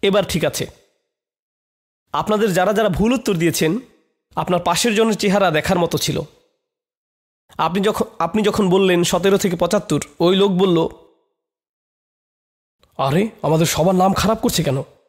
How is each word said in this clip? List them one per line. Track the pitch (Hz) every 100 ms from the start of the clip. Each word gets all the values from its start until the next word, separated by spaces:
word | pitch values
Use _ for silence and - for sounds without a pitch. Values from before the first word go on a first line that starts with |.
এবার | 202 196 175
ঠিক | 175 156
আছে। | - - - _ _ _ _ _ _ _ _ _ _ _ _ _
আপনাদের | 147 160 214 214
যারা | 180 185
যারা | 214 214
ভুল | 156 208
উত্তর | 254 -
দিয়েছেন, | 180 170 - 160 202 - _ _ _ _ -
আপনার | 160 180
পাশের | 175 170 240 214
জনের | 226
চেহারা | 208 208 196 190
দেখার | 151 151 180
মতো | 170 -
ছিল। | - - - _ _ _ _ _ _ _ _ _ _ _ _ -
আপনি | 160 175
যখন, | 196 208 - -
আপনি | 165 214
যখন | 208 - 196
বললেন | 190 190 175
সতেরো | 175 180 185 190
থেকে | 196 175
পঁচাত্তর, | 175 196 196 147 - _
ওই | 175 190
লোক | 202
বলল, | 180 190 170 - - _ _ _ _ _ _ _ _ _ _ _ _ _ _ _ _ _ _ _ -
"আরে, | 135 151 220 -
আমাদের | 147 156 165
সবার | - 160 185
নাম | 185
খারাপ | 190 196 220
করছে | 240 -
কেন?" | 156 135 - _